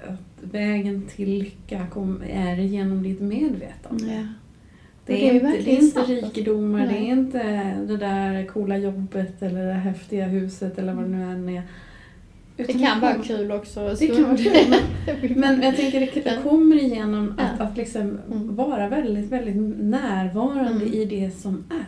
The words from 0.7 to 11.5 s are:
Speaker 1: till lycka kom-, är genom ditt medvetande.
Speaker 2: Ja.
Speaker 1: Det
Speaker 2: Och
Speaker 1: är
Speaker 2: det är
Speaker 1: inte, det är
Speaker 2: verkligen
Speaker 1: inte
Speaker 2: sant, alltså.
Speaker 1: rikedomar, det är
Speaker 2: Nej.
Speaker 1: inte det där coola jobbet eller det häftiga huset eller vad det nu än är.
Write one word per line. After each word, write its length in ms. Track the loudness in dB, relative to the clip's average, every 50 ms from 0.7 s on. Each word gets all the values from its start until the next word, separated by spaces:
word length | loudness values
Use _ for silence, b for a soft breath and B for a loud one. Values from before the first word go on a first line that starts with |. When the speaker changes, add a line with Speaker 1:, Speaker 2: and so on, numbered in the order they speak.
| 0 0 0 -2 -2 -4 -6 -8 -8
Speaker 1:
till 220 | -6 -2 -2 -2 -2
lycka 480 | -2 -6 -8 -14 -12 -10 -8 -8 -8 -8
kom-, 300 | -6 -6 -4 -4 -4 -4 -6 -6
är 240 | -4 -2 -2 -2 0
genom 460 | 0 0 0 0 0 0 0 0 0
ditt 180 | -2 -2 -2 -2
medvetande. 920 | -2 -2 0 0 0 0 -2 -4 -8 -12 -14 -16 -12 -8 -6 -6 -4 -4 -4
Speaker 2:
Ja. 120 | -6 -6 -8 -10 -14 -20 -20 B B B B B B B B B B -4
Speaker 1:
Det 60 | 0 2
Speaker 2:
Och 40 | 2
Speaker 1:
är 40 |
Speaker 2:
det 60 | 4 4
är 40 | 4
Speaker 1:
inte, 120 | 4 4
det 40 | 2
är 20 | 2
Speaker 2:
verkligen 240 | 0 2 2 4 6 6
Speaker 1:
inte 100 | 6 6 4
Speaker 2:
sant, 80 | 2 2
alltså. 160 | 0 0 -2
Speaker 1:
rikedomar, 520 | -4 -4 -2 0 0 0 0 0 0 2 2
det 60 | 2
är 160 | 2 0 0
Speaker 2:
Nej. 80 | 0 2
Speaker 1:
inte 340 | 2 2 2 0 0 -2 -2 -2 -2 -2 -2 -2 -4 -4 -4 -4
det 80 | -4
där 480 | -2 -2 -2 -2 0 0 0 -2 -2 -4
coola 300 | -4 -4 -4 -2 -2 0 0
jobbet 640 | -2 -2 -2 -4 -6 -4 -4 -4 -4 -6 -6 -6
eller 240 | -6 -4 -4 -2 -2
det 60 | -2
häftiga 540 | -2 -2 -2 -2 -4 -6 -6 -6 -4 -2 -2
huset 520 | 0 0 0 -2 -4 -6 -6 -6 -6 -4 -4
eller 140 | -4 -4
vad 120 | -4 -4 -4
det 40 | -2
nu 140 | -4 -4
än 260 | -4 -4 -6 -6 -6
är. 140 | -6